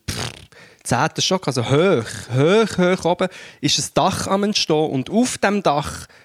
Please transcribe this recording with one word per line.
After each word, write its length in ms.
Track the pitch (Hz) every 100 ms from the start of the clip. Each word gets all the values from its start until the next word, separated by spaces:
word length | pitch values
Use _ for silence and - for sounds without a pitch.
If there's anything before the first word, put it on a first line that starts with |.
| -
pff, 200 | - 80 - - - - _
zehnten 360 | - 120 156 -
Stock, 260 | - 185 -
also 180 | 127 110
hoch, 360 | 139 185 151 107 98 -
hoch, 440 | 123 151 208 220 -
hoch 260 | 180 185
oben, 240 | 165 175 185 - - -
ist 180 | 143 -
ein 120 | -
Dach 340 | - 160 156 -
am 180 | 196
Entstehen. 460 | 202 208 - 156 156
Und 200 | 135 127
auf 260 | 196 247 -
dem 260 | 202 202
Dach 440 | 170 143 139 - - -